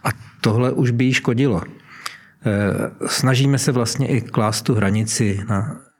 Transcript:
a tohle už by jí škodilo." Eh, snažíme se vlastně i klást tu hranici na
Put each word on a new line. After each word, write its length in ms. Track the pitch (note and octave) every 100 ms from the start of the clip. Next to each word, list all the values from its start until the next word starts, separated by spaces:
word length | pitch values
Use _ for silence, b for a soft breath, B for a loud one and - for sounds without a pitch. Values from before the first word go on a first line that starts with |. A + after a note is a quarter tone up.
a 40 | - - - -
tohle 320 | A#2 A2 B2+
už 180 | B2+ B2
by 140 | A#2
jí 80 | B2+
škodilo." 500 | C3 - A#2 C#3 F2+ - - B B B B B B -
Eh, 440 | G2+ G2+ - - - -
snažíme 520 | - B2+ B2+ C#3 C#3
se 140 | -
vlastně 340 | B2 A2+ - C3+
i 140 | C3
klást 420 | - - A2 A#2
tu 120 | -
hranici 680 | A2+ G2 G#2+ A2 - G#2+ F#2+ G2+
na 320 | G2+ A2+ - -